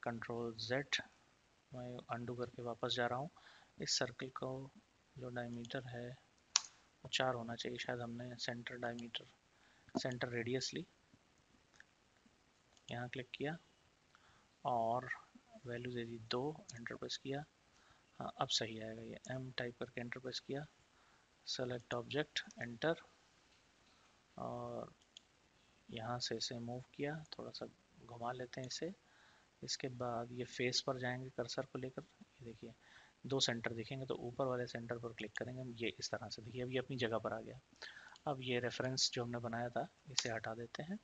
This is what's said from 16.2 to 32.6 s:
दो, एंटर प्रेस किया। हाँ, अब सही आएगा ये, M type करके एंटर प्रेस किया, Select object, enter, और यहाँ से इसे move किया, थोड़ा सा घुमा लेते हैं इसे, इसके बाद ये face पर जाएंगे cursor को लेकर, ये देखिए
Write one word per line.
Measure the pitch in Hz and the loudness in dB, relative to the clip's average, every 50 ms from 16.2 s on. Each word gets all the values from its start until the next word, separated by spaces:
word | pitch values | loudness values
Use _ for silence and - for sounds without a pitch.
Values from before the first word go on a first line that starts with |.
| 110 110 | -2 2
दो, | - 123 131 151 156 156 - - - | 2 2 4 2 0 -4 -10 -12 -10
एंटर | 117 117 - 123 | -8 -6 -6 -4
प्रेस | - - 123 - - - | -4 -4 -4 -4 -2 -2
किया। | 135 135 143 156 - _ - - - - - - - - - - - - - | -2 -2 -2 -2 -6 _ -20 -20 -20 -20 -20 -20 -20 -20 -20 -20 -20 -8 -4
हाँ, | - - - - | -4 -4 2 2
अब | 143 127 | 4 4
सही | - - 120 107 113 110 | 6 4 4 2 0 -2
आएगा | 110 110 110 113 113 | -2 -4 -4 -6 -6
ये, | 113 113 107 - - | -8 -8 -10 -6 -4
M | 127 131 131 131 123 - | -2 -2 -2 -2 -2 -2
type | 127 123 120 - | -2 -2 -2 -4
करके | 131 123 - - | -6 -4 -4 -6
एंटर | 120 120 - 131 | -4 -4 -6 -4
प्रेस | 123 127 120 - - | -4 -4 -4 -4 -2
किया, | - 139 139 151 - - - - - - - - - - - - _ - _ - | -2 -2 -2 -2 -6 -12 -20 -20 -20 -20 -20 -20 -20 -20 -20 -20 _ -20 _ -4
Select | - - - 127 123 123 120 117 - 131 | -4 0 0 2 0 0 -2 -2 0 0
object, | 120 117 117 120 139 156 - - - - - - - | 0 0 0 2 0 0 2 0 -4 -4 -4 -6 -6
enter, | - 120 120 117 - 156 165 - - - - - - - - - - - - - - - - - - - - - - - - - - - - | -4 -4 -2 2 2 2 2 2 -2 -18 -20 -20 -20 -20 -20 -20 -20 -20 -20 -20 -20 -20 -20 -20 -20 -20 -20 -20 -20 -20 -20 -20 -20 -18 -10
और | - 127 120 120 120 120 120 120 117 117 - - _ - _ _ - - _ - - - - _ - - - - - - - | -6 -4 -4 -2 -2 -4 -4 -4 -4 -6 -6 -10 _ -20 _ _ -18 -18 _ -20 -20 -20 -20 _ -20 -20 -20 -20 -20 -14 -6
यहाँ | 117 117 110 117 123 123 | -6 -4 0 0 0 0
से | - - 117 | 2 0 2
इसे | 113 - - 131 117 | 2 0 -2 -2 -2
move | 117 117 120 127 127 - - | -2 -2 -4 -4 -6 -8 -4
किया, | - 143 143 151 160 156 - - - | -2 0 0 0 -2 -6 -8 -8 -8
थोड़ा | 117 120 | -8 -8
सा | 117 - 127 120 - - - _ - - 123 | -6 -6 -8 -8 -10 -16 -20 _ -20 -20 -14
घुमा | 117 120 117 117 120 127 | -12 -8 -2 -2 -2 0
लेते | 127 127 123 - - | -2 -4 -4 -4 -6
हैं | 131 127 | -4 -4
इसे, | - - 160 170 196 - - - - - - - - - - - _ - - | -2 -2 -2 -2 -4 -6 -14 -20 -20 -20 -20 -20 -20 -20 -20 -20 _ -12 -4
इसके | 131 - - - 131 | -4 -2 0 0 -2
बाद | 123 120 123 123 120 117 120 123 123 | 0 0 0 2 2 0 0 -2 -2
ये | 123 123 | -4 -2
face | - - - 123 123 127 - - | -2 2 4 4 6 6 4 4
पर | - 135 127 | 4 2 4
जाएंगे | 127 123 123 127 131 131 | 2 2 2 0 -2 -4
cursor | - - 123 117 - - 131 - - | -2 -2 -2 0 2 -2 -2 0 -2
को | 135 | -4
लेकर, | 127 131 - - 160 | -4 -2 -4 -6 -8
ये | - - - - _ - - 127 | -8 -16 -20 -20 _ -18 -12 -10
देखिए | 117 113 110 | -10 -10 -8